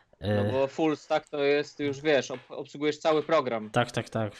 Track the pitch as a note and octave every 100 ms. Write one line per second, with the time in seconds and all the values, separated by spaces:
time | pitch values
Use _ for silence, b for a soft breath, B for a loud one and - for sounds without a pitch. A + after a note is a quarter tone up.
0 | B _ G2+ G#2 G#2 C3 C3+ - D#3+ D3
1 | - D#3 - D3+ C#3+ D3 C#3+ - C#3+ C3+
2 | D#3 C#3 - B2+ - - C#3 C#3+ D3+ D3
3 | E3 D#3 D3 D#3+ B2 A#2 G#2+ A#2+ A#2 B2
4 | - A2 G#2+